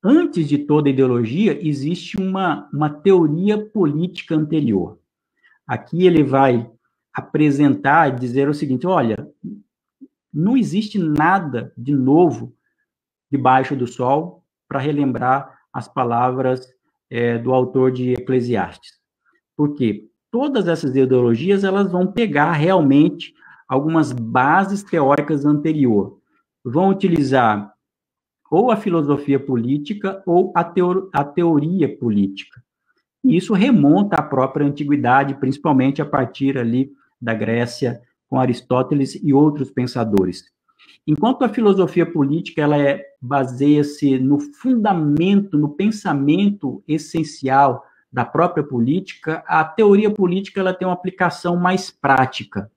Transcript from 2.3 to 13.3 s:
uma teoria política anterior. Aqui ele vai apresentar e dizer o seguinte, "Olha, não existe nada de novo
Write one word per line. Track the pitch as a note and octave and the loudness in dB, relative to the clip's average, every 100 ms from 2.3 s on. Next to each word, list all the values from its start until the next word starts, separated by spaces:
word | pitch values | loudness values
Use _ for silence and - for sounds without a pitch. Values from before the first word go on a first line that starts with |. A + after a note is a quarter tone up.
| F#3+ F3+ D3 - | -2 -4 -4 -8
uma | C#3+ D3+ | -4 -4
teoria | D3 G3 F#3 D#3 D#3+ G3 G#3+ | 0 2 4 4 0 0 -2
política | G#3+ G#3+ D#3+ D3 F3+ - - D#3+ | -4 -2 0 0 -6 -8 -4 -4
anterior. | D3+ D#3+ C#3 G2 E2 - _ _ _ _ _ _ - | -2 -2 0 -2 -4 -10 _ _ _ _ _ _ -8
Aqui | B2 - E3 F3+ | -8 -6 2 4
ele | D#3+ | 4
vai | C3+ C3+ C3 B2 A#2+ _ _ _ _ | 4 4 4 2 -2 _ _ _ _
apresentar | - - D3+ D3+ C#3 C#3+ - C#3 D#3 D3+ | -14 -6 2 2 4 2 2 2 4 2
e | B2 | 0
dizer | B2 B2+ C#3+ | -2 0 0
o | |
seguinte, | D3 D3 B2+ F3 | -2 -4 -2 0
"Olha, | F3+ A#2 G2+ - _ - G2+ _ _ _ _ - _ _ | 0 0 -2 -8 _ -16 -16 _ _ _ _ -20 _ _
não | D3 F#3 C4 | -2 0 0
existe | D#3 F3+ G#3+ G3+ | 0 -2 -2 -2
nada | D#3+ D3+ D#3+ F#3+ D#3+ A#2+ G2+ - | 0 2 2 0 -2 -8 -8 -10
de | A#2+ | -2
novo | C#3+ B2+ D3+ F3 A#2 A2+ _ _ _ _ _ _ _ _ | 0 4 4 4 0 -12 _ _ _ _ _ _ _ _